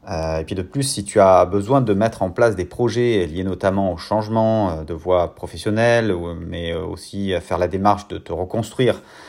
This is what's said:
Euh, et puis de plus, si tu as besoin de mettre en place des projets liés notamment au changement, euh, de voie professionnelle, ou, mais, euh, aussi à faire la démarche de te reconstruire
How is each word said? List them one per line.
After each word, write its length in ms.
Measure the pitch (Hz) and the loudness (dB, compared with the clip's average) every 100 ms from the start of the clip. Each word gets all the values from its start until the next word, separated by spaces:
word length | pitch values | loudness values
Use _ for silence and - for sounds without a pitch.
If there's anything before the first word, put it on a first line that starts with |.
| - | -8
Euh, 280 | 82 80 80 | -6 -4 -4
et 60 | |
puis 100 | 80 | -4
de 60 | 95 | -6
plus, 220 | 90 139 | -6 -4
si 200 | 131 - | -4 -4
tu 160 | 101 107 | 0 6
as 280 | 95 92 90 | 8 8 6
besoin 340 | 101 101 139 | 2 2 2
de 140 | 120 | 2
mettre 280 | 98 113 - | 2 0 -2
en 80 | 92 | -6
place 260 | 87 120 92 | 2 2 2
des 100 | 87 | -6
projets 600 | - 120 110 120 110 85 | -2 -2 2 2 2 0
liés 160 | 82 | -2
notamment 480 | 92 90 98 98 98 | -4 0 0 0 -2
au 40 | 85 | -4
changement, 760 | - 107 107 113 110 110 98 | -2 -2 0 0 2 2 0
euh, 140 | 80 | -2
de 80 | 80 | -6
voie 420 | 82 87 90 82 | -8 0 2 2
professionnelle, 800 | - 90 - 110 107 117 120 113 | -4 -14 -8 -4 2 4 4 2
ou, 220 | 87 85 | -2 -4
mais, 380 | 82 85 85 85 | -8 -8 -8 -4
euh, 120 | 82 | -4
aussi 500 | 85 87 - 101 98 | -6 -10 -10 -6 -2
à 60 | 87 | -4
faire 160 | - 87 | -2 -2
la 120 | 90 | -2
démarche 380 | 92 101 98 - | 2 2 2 -4
de 100 | 87 | -12
te 140 | - | -8
reconstruire 680 | 82 92 110 113 - 120 95 - - | -8 -4 -4 -6 0 0 0 -8 -20